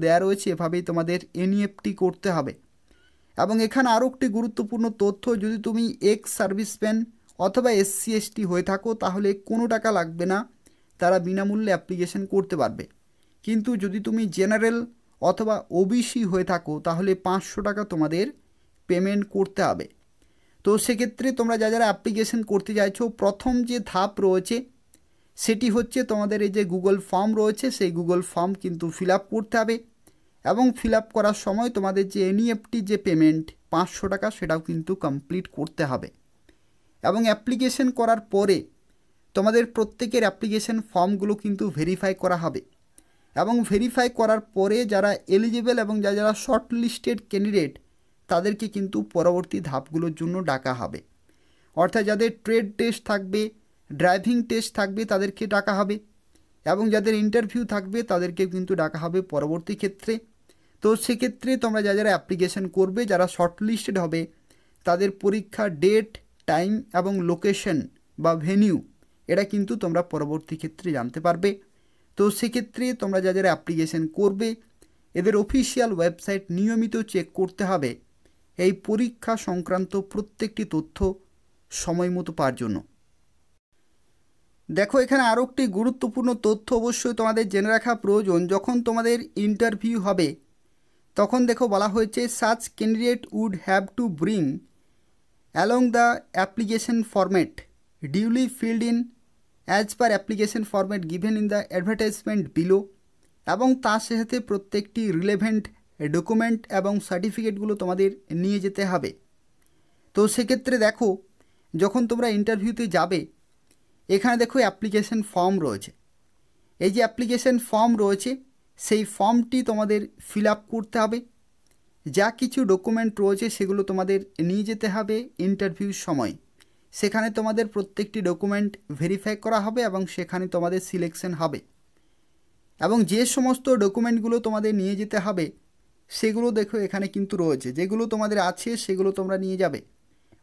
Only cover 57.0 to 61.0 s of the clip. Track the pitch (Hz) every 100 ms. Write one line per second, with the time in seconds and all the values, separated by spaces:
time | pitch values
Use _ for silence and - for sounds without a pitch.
57 | 208 214 214 226 214 240 226 208 190 226
58 | 233 180 180 175 190 185 180 185 156 160
59 | 165 185 190 147 151 165 165 208 196 196
60 | - 226 - _ _ _ _ _ 214 220